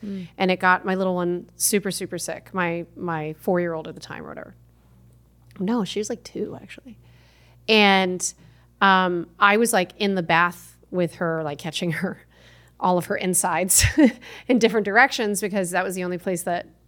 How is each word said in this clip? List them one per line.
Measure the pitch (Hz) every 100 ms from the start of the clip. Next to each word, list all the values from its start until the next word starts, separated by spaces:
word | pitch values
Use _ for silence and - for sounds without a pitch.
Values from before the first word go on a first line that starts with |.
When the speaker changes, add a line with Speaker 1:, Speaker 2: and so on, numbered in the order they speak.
| 208
Speaker 1:
Mm. | 196 175 -
Speaker 2:
And | 190
it | 185
got | 185 180 196
my | 190
little | 185 180
one | 175 175 - -
super, | - 202 196
super | 180 185 175
sick, | - - -
my, | 190 175 170 165 -
my | 175 160 151 156
four-year-old | - 180 175 160 160
at | 160
the |
time | - - 73
or |
whatever. | - - - _ _ _ _ _ _ _ _ _ -
No, | 190 240 185
she | 202
was, | 214
like, | 240
two, | - - 214 -
actually. | - - 254 214 _ - _ _ _ _ -
And, | 220 202 190 185 180 - - - _ _ _
um, | 196 190 185 175 - -
I | 202 214
was, | 226
like, | 196 180 -
in | 202 190
the |
bath | 165 165 175 - - _ _
with | 180 170 -
her, | 170 160
like, | 156 143
catching | 165 - 175
her, | 147 185 - _ _ - - _ -
all | 185 180
of | 170
her | 208
insides | 185 175 185 165 190 - - - 254 -
<laughs> | - - -
in | 247
different | 220 220 202
directions | 208 269 - 214 202
because | 208 202 175
that | 180
was | 190 185
the |
only | 180 180
place | 196 175
that | 180 175 - _